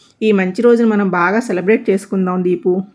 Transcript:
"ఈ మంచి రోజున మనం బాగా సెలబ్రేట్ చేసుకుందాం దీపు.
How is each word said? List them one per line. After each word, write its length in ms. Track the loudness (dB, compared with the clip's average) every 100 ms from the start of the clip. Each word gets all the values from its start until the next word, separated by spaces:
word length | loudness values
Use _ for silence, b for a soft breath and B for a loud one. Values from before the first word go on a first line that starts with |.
| b b
"ఈ 80 | 0
మంచి 300 | 0 0 0
రోజున 260 | 2 4 2
మనం 220 | 0 0
బాగా 300 | 0 0 0
సెలబ్రేట్ 500 | -2 -4 0 0 0
చేసుకుందాం 540 | -4 -2 -4 -2 -2
దీపు. 380 | -2 -2 0 -2 -4